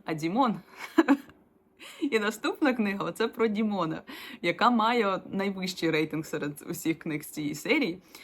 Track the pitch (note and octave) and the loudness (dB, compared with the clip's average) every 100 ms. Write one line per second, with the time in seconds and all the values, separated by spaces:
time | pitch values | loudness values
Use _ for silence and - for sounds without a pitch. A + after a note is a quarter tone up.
0 | - D#3+ E3 G#3+ B3+ F3 - - - - | -6 -2 0 4 2 2 -6 -16 -2 4
1 | - C#4 - - _ _ _ _ - - | 6 4 2 -20 _ _ _ _ -18 -4
2 | C#4+ A3 G#3 A3+ D4+ G#4+ C#4+ B3 G3+ G3 | 0 2 0 -2 -4 0 2 2 0 0
3 | E3 E3+ A#3 A#3+ A3+ G#3 A3 G3 D#3+ D#3+ | -4 -2 -2 2 0 2 0 0 -2 -2
4 | - - - - E3+ E3+ A3 A#3+ A3 A#3+ | -8 -16 -14 -6 -2 4 4 6 4 4
5 | G3+ F#3 - G3 G3 F#3+ F#3 - E3 D#3 | 2 0 -4 -4 -2 -2 -6 -2 2 2
6 | D#3 D3+ D#3 D#3 D3 D3+ - E3+ D#3+ D#3+ | 0 -2 -4 -4 -6 -8 -10 -4 -2 -4
7 | E3 D3 - - D3 - F3 D4 G#3+ F#3 | -4 -6 -8 -8 -6 -6 -2 0 0 -4
8 | - - | -14 -20